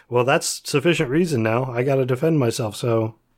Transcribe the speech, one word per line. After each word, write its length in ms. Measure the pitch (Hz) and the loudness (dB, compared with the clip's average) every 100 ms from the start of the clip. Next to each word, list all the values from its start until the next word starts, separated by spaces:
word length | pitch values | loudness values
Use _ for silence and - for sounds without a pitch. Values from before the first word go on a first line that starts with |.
| - | -4
well, 140 | 120 | 0
that's 380 | 123 160 - - - | 2 2 -2 -8 -4
sufficient 440 | 147 170 165 160 | 0 2 0 0
reason 320 | 165 180 131 | 0 0 0
now. 220 | 110 113 131 | 0 0 -2
I 180 | 120 | -2
gotta 220 | 131 135 127 | 0 0 0
defend 340 | 127 160 160 | 0 0 2
myself, 360 | 117 - 110 - | 2 0 -6 -4
so 400 | 123 113 110 - _ | -2 0 0 -6 _